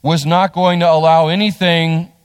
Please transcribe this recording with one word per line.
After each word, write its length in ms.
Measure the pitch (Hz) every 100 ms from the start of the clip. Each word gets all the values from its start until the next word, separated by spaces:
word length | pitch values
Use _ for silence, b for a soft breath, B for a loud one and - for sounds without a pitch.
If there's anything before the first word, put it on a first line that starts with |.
was 200 | 143 165
not 300 | 143 175 190
going 280 | 180 180 175
to 60 | 170
allow 420 | 160 160 165 160
anything 800 | 180 214 - 185 170 165 160 175 _